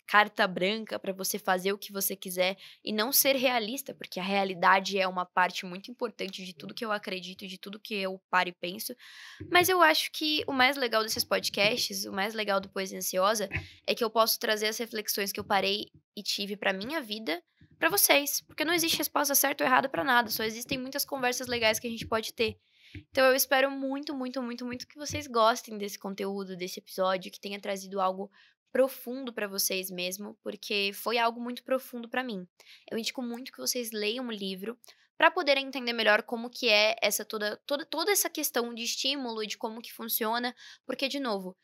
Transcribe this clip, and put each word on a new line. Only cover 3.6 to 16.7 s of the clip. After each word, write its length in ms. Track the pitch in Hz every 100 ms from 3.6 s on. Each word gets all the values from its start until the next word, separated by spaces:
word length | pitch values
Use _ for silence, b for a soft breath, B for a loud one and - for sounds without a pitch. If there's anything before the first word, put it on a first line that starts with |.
| 208 269 - -
porque 240 | - 185
a 40 |
realidade 760 | 190 196 196 180 185 196 190 196
é 80 | 185
uma 180 | 185 180
parte 400 | - 180 - 185
muito 240 | 185 196
importante 560 | 240 240 - 190 190 185
de 80 |
tudo 220 | 160 196 214
que 100 | 226
eu 60 |
acredito 520 | 208 208 185 180 190
e 40 | 190
de 100 | 185
tudo 220 | 202 208
que 160 | - 208
eu 260 | 190 190 _
paro 200 | 185 175
e 20 |
penso. 440 | 175 175 208 - 247 B B B B -
Mas 180 | 349 370
eu 140 | 370
acho 300 | 320 311 -
que 320 | - 311 302 -
o 80 |
mais 240 | 269 254 285
legal 240 | 247 220
desses 220 | 220 233
podcasts, 840 | - 196 196 - 202 233 - 196 208
o 60 |
mais 240 | 196 208 220
legal 240 | 202 196
do 100 | 196
Poesia 300 | 196 190 190
Ansiosa, 500 | 185 185 190 226 196 B B B -
é 80 | 220
que 80 |
eu 60 | 220
posso 280 | 233 220 -
trazer 280 | 220 214 214
as 100 | 220
reflexões 540 | 226 214 208 - 196
que 80 | 214
eu 40 |
parei 460 | 202 202 196 208 - - _ -
e 60 |
tive 340 | 196 - 202 202
pra 160 | 202